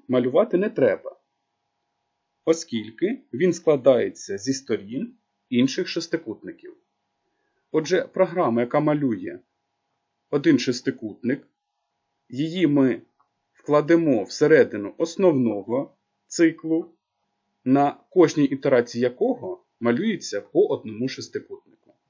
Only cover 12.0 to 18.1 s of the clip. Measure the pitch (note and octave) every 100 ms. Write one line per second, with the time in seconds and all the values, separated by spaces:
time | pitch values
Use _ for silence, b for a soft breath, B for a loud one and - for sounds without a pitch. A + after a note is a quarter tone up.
12 | _ _ _ A#2+ D#3+ F3 D#3+ C#3+ C3 -
13 | - _ _ _ _ _ - D3 D3 E3+
14 | D#3+ A#2+ F#2+ - D3 D3+ A2+ A2 G2+ -
15 | E3 - F#3+ C#3+ A#2 G2+ F#2+ B2 D#3 _
16 | _ _ _ - E3 D#3+ D#3+ D#3+ F3 _
17 | _ _ _ _ _ _ - C#3 C#3+ -
18 | _